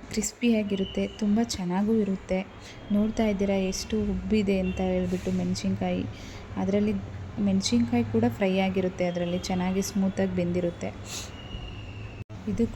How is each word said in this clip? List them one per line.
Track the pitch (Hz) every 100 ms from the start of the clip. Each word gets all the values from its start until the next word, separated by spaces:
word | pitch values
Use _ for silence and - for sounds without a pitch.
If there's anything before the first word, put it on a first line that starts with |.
| -
ಕ್ರಿಸ್ಪಿಯಾಗಿರುತ್ತೆ, | 220 208 - 240 220 202 196 190 202 196 -
ತುಂಬ | 208 208 233
ಚೆನ್ನಾಗೂ | - 175 185 208 226
ಇರುತ್ತೆ. | 196 190 - 185 - - - - - 202
ನೋಡ್ತಾ | 220 220 220
ಇದ್ದೀರಾ | 196 196 196 190
ಎಷ್ಟು | - - 214 208
ಉಬ್ಬಿದೆ | 185 190 214 196 190
ಅಂತ | 185 185 185
ಹೇಳ್ಬಿಟ್ಟು | 180 180 185 185 185
ಮೆಣಸಿನ್ಕಾಯಿ. | 180 180 190 190 180 180 - - - - - 196
ಅದರಲ್ಲಿ | 190 202 208 196 - - - - 202
ಮೆಣಸಿನ್ಕಾಯಿ | 196 - 240 233 240 226
ಕೂಡ | 226 240 233
ಫ್ರೈ | 190 190 190
ಆಗಿರುತ್ತೆ, | 190 185 185 180
ಅದರಲ್ಲಿ | 175 175 180 -
ಚೆನ್ನಾಗಿ | 185 185 190 196
ಸ್ಮೂತಾಗಿ | 196 190 190 190 180
ಬೆಂದಿರುತ್ತೆ. | 175 180 175 - - - - - - - - - - - - - - - - - 214
ಇದು | 202 226